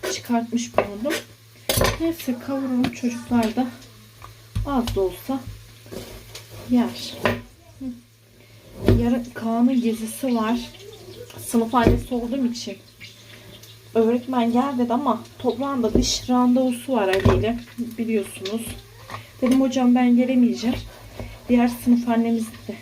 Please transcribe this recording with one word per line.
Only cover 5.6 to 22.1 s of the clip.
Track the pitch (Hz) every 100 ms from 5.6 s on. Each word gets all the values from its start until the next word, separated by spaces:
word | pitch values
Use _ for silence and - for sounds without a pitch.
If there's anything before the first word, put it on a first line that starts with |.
| - - - - - - - - - - -
yer. | 247 226 - - - - - - - - -
Hı. | 262 240 - _ _ - - - - - - 233
Yarın | 240 247 -
Kaan'ın | - 226 233 247 269
gezisi | 233 220 220 - 269 233
var. | 214 240 - - - - - - - - -
Sınıf | 233 226
annesi | 254 233 240 -
olduğum | 247 233 277 240
için | 233 - 196 - - - - - - - - - - -
öğretmen | 226 226 247 240 254 233
gel | 240 277 254
dedi | 240
ama | 240 285 233 - -
toprağın | 254 226 277 269
da | 220
dış | - - - -
randevusu | 247 247 247 254 240 -
var | 247 196
Ali | 190 196 185
ile, | 208 240 - - 233 -
biliyorsunuz. | 226 220 190 - 196 220 - - - - - - - -
Dedim | 254 262
hocam | 262 254 247
ben | 247 247 240
gelemeyeceğim. | 247 254 240 190 226 - - - - - - - -
Diğer | 240 240 -
sınıf | 247 240
annemiz | -